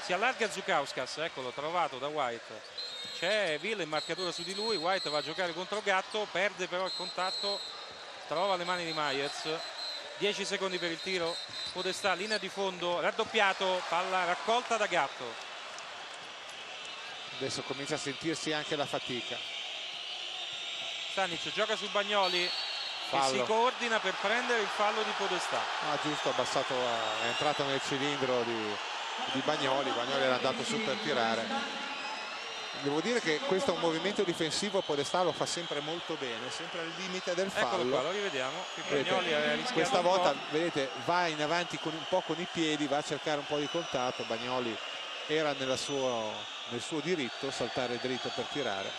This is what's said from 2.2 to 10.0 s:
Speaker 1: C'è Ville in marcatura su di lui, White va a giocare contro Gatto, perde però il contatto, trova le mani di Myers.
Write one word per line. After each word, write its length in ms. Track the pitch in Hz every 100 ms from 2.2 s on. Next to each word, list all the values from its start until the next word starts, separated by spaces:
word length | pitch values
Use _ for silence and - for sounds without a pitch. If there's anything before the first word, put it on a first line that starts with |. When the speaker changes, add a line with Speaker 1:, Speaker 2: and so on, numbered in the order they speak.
| 127 117 - 110 - - - - - -
Speaker 1:
C'è 400 | 170 214 185 151
Ville 260 | 185 214
in 40 | 156
marcatura 440 | 151 147 165 180
su 100 | 156
di 120 | 170
lui, 220 | 196 220 202
White 320 | 165 190 156
va 100 | 147
a 40 |
giocare 320 | 143 165 180
contro 260 | 165 180 208
Gatto, 480 | 202 190 - 214 208
perde 360 | 170 202 175 180
però 160 | 180
il 80 | 185
contatto, 640 | - 180 - 185 190 202 202 - - - - - - -
trova 280 | 151 202 180
le 80 |
mani 200 | 175 180
di 80 | 165
Myers. 540 | 156 147 135 143 - 156 165 - - - -